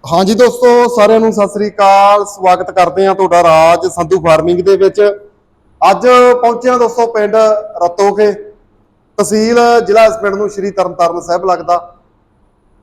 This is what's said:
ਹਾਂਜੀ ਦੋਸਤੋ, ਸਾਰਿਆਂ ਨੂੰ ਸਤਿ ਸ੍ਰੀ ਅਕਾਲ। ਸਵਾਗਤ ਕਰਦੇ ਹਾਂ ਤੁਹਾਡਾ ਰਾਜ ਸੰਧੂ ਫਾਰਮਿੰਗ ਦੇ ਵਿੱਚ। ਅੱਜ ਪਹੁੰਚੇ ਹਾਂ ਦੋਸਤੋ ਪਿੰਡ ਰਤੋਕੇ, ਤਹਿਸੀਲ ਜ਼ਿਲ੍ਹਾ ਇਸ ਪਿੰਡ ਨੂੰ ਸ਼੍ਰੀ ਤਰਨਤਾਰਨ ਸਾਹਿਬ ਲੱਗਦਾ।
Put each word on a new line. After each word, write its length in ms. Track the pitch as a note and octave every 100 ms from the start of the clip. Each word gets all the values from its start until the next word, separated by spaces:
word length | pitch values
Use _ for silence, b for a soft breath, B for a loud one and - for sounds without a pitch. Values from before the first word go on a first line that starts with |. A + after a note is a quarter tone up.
| -
ਹਾਂਜੀ 200 | E3 F#3+
ਦੋਸਤੋ, 600 | G#3+ A#3+ A#3 B3 A#3+ A#3+ A#3+
ਸਾਰਿਆਂ 240 | G#3 A3
ਨੂੰ 140 | A3+
ਸਤਿ 140 | G#3 G3+
ਸ੍ਰੀ 220 | G3+ G#3
ਅਕਾਲ। 560 | G3 G3 G3 G3+ G#3 G3
ਸਵਾਗਤ 460 | - F#3 F3+ F3+
ਕਰਦੇ 360 | F#3+ F3 F#3 G3
ਹਾਂ 80 | F#3+
ਤੁਹਾਡਾ 280 | F#3 F3
ਰਾਜ 440 | E3+ D#3+ D#3+ E3+ F3+
ਸੰਧੂ 320 | F3 E3+ F#3
ਫਾਰਮਿੰਗ 400 | E3 D#3 D#3+ F3
ਦੇ 180 | F#3 F#3+
ਵਿੱਚ। 240 | F#3+ F#3+ G#3 G3+ - _ _ _ _ _ E3
ਅੱਜ 160 | F#3+ A#3+ B3 B3 B3
ਪਹੁੰਚੇ 280 | A#3+ A3+ B3+
ਹਾਂ 100 | B3
ਦੋਸਤੋ 280 | A#3 A#3 A#3
ਪਿੰਡ 280 | A3+ G#3 G#3+ A3 G#3+ - - F3
ਰਤੋਕੇ, 460 | F3 G3+ F#3+ G#3+
ਤਹਿਸੀਲ 1300 | G3 - - _ _ _ _ _ - G3+ G#3+ A3+ A#3 A#3+ A#3 F#3+
ਜ਼ਿਲ੍ਹਾ 200 | G#3+ A3
ਇਸ 80 | G#3+
ਪਿੰਡ 140 | G3+ G3
ਨੂੰ 140 | G#3
ਸ਼੍ਰੀ 220 | G3+ G3
ਤਰਨਤਾਰਨ 500 | F#3+ F3+ E3+ E3+ E3+
ਸਾਹਿਬ 240 | E3+ F3 F#3+
ਲੱਗਦਾ। 500 | F3 E3 F3 - _ _ _ _ _ _ _ _ _